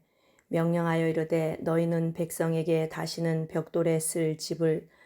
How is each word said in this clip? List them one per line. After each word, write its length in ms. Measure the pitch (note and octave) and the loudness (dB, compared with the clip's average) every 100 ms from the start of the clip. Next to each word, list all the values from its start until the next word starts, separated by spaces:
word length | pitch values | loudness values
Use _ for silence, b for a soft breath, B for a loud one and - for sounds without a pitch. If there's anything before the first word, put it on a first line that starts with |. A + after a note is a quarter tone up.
| b b b b b | b b b b b
명령하여 580 | E3 E3 E3+ E3+ E3 E3 | 0 2 2 2 2 2
이르되, 520 | D#3+ D#3+ E3 D#3+ D#3+ | 0 0 0 0 -2
"너희는 540 | E3+ E3 E3+ E3+ E3 | 0 2 2 2 0
백성에게 720 | E3 E3 - E3 D#3+ D#3+ D#3+ D#3+ | -2 -6 -2 0 0 2 0 0
다시는 600 | D#3+ E3 - E3 D#3+ D#3+ | -4 -8 -2 0 0 -2
벽돌에 500 | E3 D#3+ E3+ E3+ D#3+ | -4 -2 0 2 2
쓸 400 | D#3+ F3 D#3+ D#3 | 0 0 0 -2
집을 500 | - D#3+ E3 D#3+ - B | -6 0 0 0 -4 B